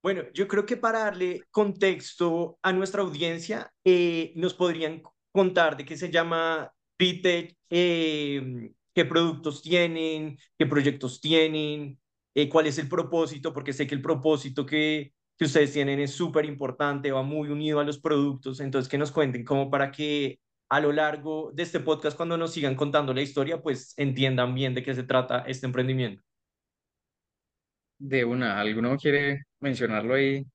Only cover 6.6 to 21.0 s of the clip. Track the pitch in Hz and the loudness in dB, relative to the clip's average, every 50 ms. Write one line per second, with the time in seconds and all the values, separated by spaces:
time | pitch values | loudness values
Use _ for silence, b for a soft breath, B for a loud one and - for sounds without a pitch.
6.6 | 131 - _ _ _ _ _ _ 185 180 175 180 185 180 175 170 170 170 _ _ | -4 -8 _ _ _ _ _ _ 2 2 2 2 2 2 2 2 -2 -6 _ _
7.6 | _ _ 175 175 180 175 170 165 165 160 156 151 147 143 143 139 131 131 123 120 | _ _ 2 4 4 4 4 2 2 0 0 -2 -2 -2 -2 -4 -4 -6 -8 -10
8.6 | 113 110 _ _ _ _ _ 180 160 131 160 165 170 170 165 139 165 151 143 - | -10 -14 _ _ _ _ _ 2 2 4 4 4 4 4 0 -2 -6 -6 -6 -6
9.6 | - 160 175 175 175 170 165 165 160 160 160 156 156 151 139 b b b _ _ | -4 2 2 4 4 2 0 -2 -2 -2 -2 -4 -6 -8 -10 b b b _ _
10.6 | 147 131 143 143 139 143 131 - - 123 - - - 147 160 160 160 156 156 156 | 0 2 4 4 2 2 0 0 -6 -8 -8 -6 -2 2 4 4 4 4 2 -2
11.6 | 151 151 151 151 147 139 131 _ _ _ _ _ _ _ _ 139 147 143 - 165 | -2 -4 -4 -6 -8 -12 -14 _ _ _ _ _ _ _ _ 0 0 4 4 4
12.6 | 151 151 135 156 151 135 180 170 160 131 165 165 160 147 151 143 135 160 135 143 | 4 4 0 -2 -4 -2 -2 -2 -2 0 0 0 0 0 -4 -8 -8 -8 -8 -6
13.6 | 131 139 131 139 147 139 147 139 131 151 160 135 131 160 156 143 147 143 131 147 | -8 -8 -4 -4 -4 -4 -4 -6 -2 -2 -2 2 4 2 2 2 0 -6 -6 -6
14.6 | 139 139 151 151 151 156 156 151 143 - _ _ _ _ _ _ 165 143 131 160 | -4 -2 0 0 2 2 0 -2 -4 -10 _ _ _ _ _ _ -2 4 6 4
15.6 | 147 139 143 147 139 139 139 139 143 135 135 - 175 160 135 156 151 151 143 135 | 4 4 4 0 0 0 0 0 -2 -2 -2 -4 -4 0 0 0 0 0 -4 -6
16.6 | 139 127 123 - 147 143 143 139 139 143 135 131 131 139 151 156 151 143 147 147 | -6 -8 -2 -2 -2 -2 -2 -2 -2 -2 -2 -2 -2 -2 -4 -4 -4 -4 -4 -4
17.6 | 156 151 151 147 147 147 147 135 - 160 151 143 143 143 139 131 - 135 131 135 | -2 0 0 0 0 -2 -4 -4 -2 0 2 2 2 0 -2 -4 -8 -10 -8 -6
18.6 | 143 135 131 135 127 131 - 139 147 143 - 160 147 135 123 120 117 - 143 139 | -6 -2 -2 -2 -2 0 -2 -2 -2 0 0 0 0 0 0 -4 -2 -2 0 0
19.6 | 135 135 139 139 139 139 139 - 151 151 147 147 139 131 131 _ _ _ _ _ | 0 0 0 0 0 -2 -2 -6 -4 -2 0 0 -2 -2 -4 _ _ _ _ _
20.6 | _ _ 131 147 151 147 147 151 | _ _ 2 2 4 4 2 2